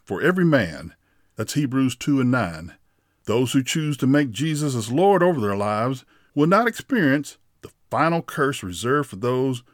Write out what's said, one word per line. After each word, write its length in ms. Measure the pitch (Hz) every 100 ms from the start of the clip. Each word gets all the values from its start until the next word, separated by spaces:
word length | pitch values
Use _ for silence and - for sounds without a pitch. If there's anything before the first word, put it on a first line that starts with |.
for 160 | - 95
every 240 | 135 185
man. 500 | 170 143 87 78 85 - _ _ _ -
That's 180 | 110
Hebrews 420 | 143 139 131 131 120
two 240 | - 139
and 100 | 123
nine. 440 | 127 95 80 85 - _ _ _ _
Those 280 | - 110 127
who 100 | 139
choose 340 | 127 165 151 143
to 80 | 131
make 240 | 143 143
Jesus 440 | 101 160 151 147
as 160 | 127 107
Lord 320 | 135 196 190
over 180 | 175 170
their 160 | 202 101
lives 480 | 104 104 120 131 - _ _
will 120 | 143 156
not 220 | 196 240
experience 680 | 233 - 240 147 143 - - _ _
the 80 | - _ -
final 320 | 113 156 170
curse 400 | - - 139 135
reserved 480 | 95 87 113 147 143
for 60 | 95
those 460 | 120 127 135 123 -